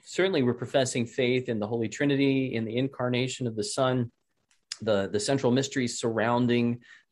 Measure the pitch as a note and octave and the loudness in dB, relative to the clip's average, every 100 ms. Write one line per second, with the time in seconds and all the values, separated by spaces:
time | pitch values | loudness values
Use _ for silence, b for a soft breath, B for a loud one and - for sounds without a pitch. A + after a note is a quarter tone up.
0 | - - F#3+ F3 B2 A#2+ B2 C#3+ B2+ C3 | -12 -2 0 2 2 0 0 0 2 0
1 | A#2 - B2 B2+ B2+ A2+ G#2 A#2 A2 - | -4 0 2 2 0 -4 -2 -2 -4 0
2 | C#3+ C#3 C#3 C3+ C3 A2+ A2+ A#2 C3+ - | 0 4 4 2 0 -2 -2 -2 -4 -2
3 | B2 B2 B2+ - B2 A2 G#2 - C3 B2+ | -2 0 -2 -2 -6 -4 -4 0 2 2
4 | A#2 _ _ _ _ _ _ - A2 G2+ | -2 _ _ _ _ _ _ -8 0 0
5 | G2 G2+ - C#3 B2 B2 C3 - A#2+ - | 0 -2 0 0 2 2 0 -2 -4 -2
6 | A#2+ A2 A2 A#2+ B2 A#2+ A#2+ A#2+ B B | -4 0 2 2 2 2 2 -2 B B
7 | B | B